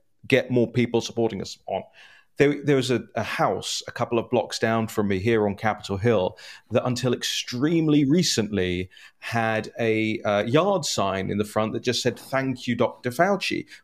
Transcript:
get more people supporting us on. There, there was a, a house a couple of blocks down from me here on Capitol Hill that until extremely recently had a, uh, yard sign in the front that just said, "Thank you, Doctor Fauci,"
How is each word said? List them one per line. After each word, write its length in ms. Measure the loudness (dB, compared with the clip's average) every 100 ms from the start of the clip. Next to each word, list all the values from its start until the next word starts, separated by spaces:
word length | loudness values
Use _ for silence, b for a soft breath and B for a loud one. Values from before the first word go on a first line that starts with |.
| _ _ 2
get 220 | 2 4
more 160 | 2 2
people 300 | 2 2 0
supporting 380 | -2 -2 -2 -2
us 200 | -8 -14 -6
on. 160 | -6 -6 b b b b 2
There, 180 | 2 4
there 140 | 2 2
was 120 | 2
a, 140 | 0 -2 -6
a 80 |
house 600 | -6 -2 -2 -2 -4 -8 -8
a 20 |
couple 260 | -6 -2 -2
of 120 | 0
blocks 300 | 0 -2 -2
down 280 | 0 0 0
from 220 | -2 0
me 100 | 0
here 260 | 2 2 2
on 100 | 0
Capitol 420 | -2 -4 -4 -2
Hill 400 | 2 2 0 -4 B B _
that 140 | -2 0
until 260 | -2 -2
extremely 920 | -2 -4 -6 -6 -2 0 2 4 4 4
recently 840 | 4 2 0 0 0 0 -2 -6 B B _
had 520 | -4 -2 0 0 -4 -2
a, 440 | 0 2 0 0
uh, 220 | 0 2
yard 420 | 2 2 2 0 -2
sign 440 | -2 0 0 -2
in 80 | -2
the 60 |
front 300 | -2 0 -2
that 80 | -2
just 180 | -2 0
said, 160 | -2 -2
"Thank 480 | -4 -2 -2 -4 -4
you, 100 | 0
Doctor 340 | 0 0 -8
Fauci," 560 | 0 2 2 -2 -6 -8 B